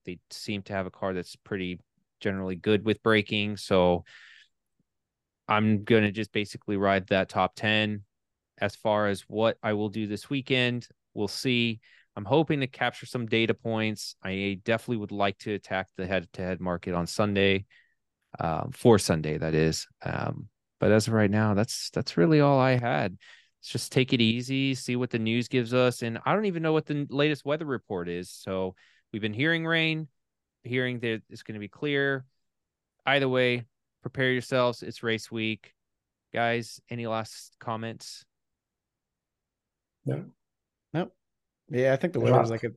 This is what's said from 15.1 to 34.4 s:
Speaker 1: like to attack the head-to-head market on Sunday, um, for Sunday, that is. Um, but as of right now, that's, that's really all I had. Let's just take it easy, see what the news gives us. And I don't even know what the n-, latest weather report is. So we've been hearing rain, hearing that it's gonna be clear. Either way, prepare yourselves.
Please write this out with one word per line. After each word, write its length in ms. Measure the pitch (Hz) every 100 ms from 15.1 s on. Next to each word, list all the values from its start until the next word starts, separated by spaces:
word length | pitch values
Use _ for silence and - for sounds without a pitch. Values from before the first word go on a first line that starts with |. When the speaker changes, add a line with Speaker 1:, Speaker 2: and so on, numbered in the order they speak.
Speaker 1:
like 260 | 101 101 -
to 160 | 110
attack 340 | 101 - 95 92 -
the 100 | 92
head-to-head 540 | 95 82 - 92 90
market 340 | 90 87 -
on 120 | 87 87
Sunday, 580 | - 104 98 98 98 - _ _ _ _ _ _ -
um, 320 | 82 80 -
for 260 | - 123 104
Sunday, 400 | - 82 76 78
that 160 | 80
is. 320 | 78 80 78 - -
Um, 440 | - - 78 - - _ _ -
but 140 | 92
as 160 | 110 113
of 60 |
right 160 | 113 104
now, 240 | 107 110
that's, 340 | 101 117 - -
that's 260 | - - -
really 220 | 175 151
all 200 | 143 135
I 120 | 131
had. 440 | 123 120 147 101 95 - - _ _
Let's 100 | -
just 220 | 123 -
take 200 | 131 131
it 80 | 127
easy, 540 | 110 120 127 135 135
see 200 | 131 -
what 140 | 123 123
the 80 | 117
news 300 | 110 120 117
gives 240 | 131 113
us. 300 | 127 127 -
And 160 | 117 113 131
I 80 |
don't 100 | 190
even 180 | 208 170
know 120 | 160
what 100 | 156 151
the 80 |
n-, 120 | 147 143
latest 340 | 135 151 143 139
weather 180 | 156
report 440 | 156 117 - 95 87
is. 200 | 87 90
So 440 | - - 95 95 - _ _ -
we've 100 | 110
been 100 | 107
hearing 320 | 107 151 165 165
rain, 400 | 165 160 160 156 _ _ _ _ _
hearing 360 | 123 127 127 123
that 220 | 117 110 -
it's 120 | 98
gonna 160 | - 107
be 100 | 104
clear. 580 | - 147 143 139 135 131 _ _ _ _ _ _ _ 131
Either 220 | 139 131
way, 360 | 127 123 123 117 _ _ _
prepare 280 | 117 - 127
yourselves. 520 | 127